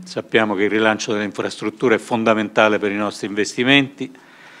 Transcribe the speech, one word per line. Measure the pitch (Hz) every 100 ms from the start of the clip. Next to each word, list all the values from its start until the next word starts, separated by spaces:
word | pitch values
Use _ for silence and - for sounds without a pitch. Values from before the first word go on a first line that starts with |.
Sappiamo | - - - 113 107
che | 95
il | 104
rilancio | 107 110 104 -
delle | 107
infrastrutture | 104 101 98 - 107 - 127 107
è |
fondamentale | - 117 113 110 104 - 107 104
per | 104
i | 104
nostri | 104 - 101
investimenti. | 104 98 - 123 139 135 - 127 - - - - -